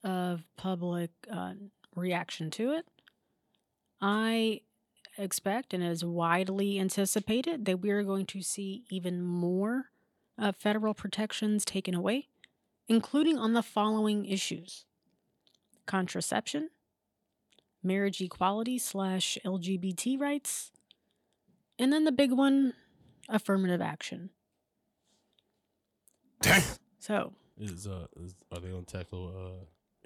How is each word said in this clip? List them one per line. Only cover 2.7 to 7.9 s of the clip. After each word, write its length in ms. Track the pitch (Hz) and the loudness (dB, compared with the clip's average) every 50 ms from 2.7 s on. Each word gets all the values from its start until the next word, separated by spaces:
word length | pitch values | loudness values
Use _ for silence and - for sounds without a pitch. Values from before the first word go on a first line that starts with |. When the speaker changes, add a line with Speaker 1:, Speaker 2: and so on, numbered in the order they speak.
Speaker 1:
it. 140 | 294 330 339 _ _ _ _ - _ _ _ _ _ _ _ _ _ _ _ _ _ _ _ _ _ - | -2 -2 -4 _ _ _ _ -20 _ _ _ _ _ _ _ _ _ _ _ _ _ _ _ _ _ -2
I 640 | 196 202 208 214 220 226 226 226 226 220 214 - _ _ _ _ _ _ _ _ _ - - - | 0 0 2 2 2 2 2 2 2 2 0 -2 _ _ _ _ _ _ _ _ _ -18 -10 -8
expect, 560 | 202 185 - - - 196 202 247 269 - - | -6 -4 -4 -2 0 0 0 -2 -2 -4 -4
and 80 | 180 | -2
is 220 | 175 170 170 170 175 | 0 0 -2 -2 -2
widely 760 | 170 170 170 170 165 170 180 190 185 190 196 202 202 196 196 | -2 0 2 4 4 4 4 4 0 0 0 0 0 2 0
anticipated, 840 | 190 190 - - 196 190 - 214 196 - 220 247 262 330 339 277 208 | 0 0 2 2 0 2 2 0 0 2 0 2 2 0 -2 -2 0
that 160 | 196 185 180 | 0 0 2
we 100 | 190 208 | 2 2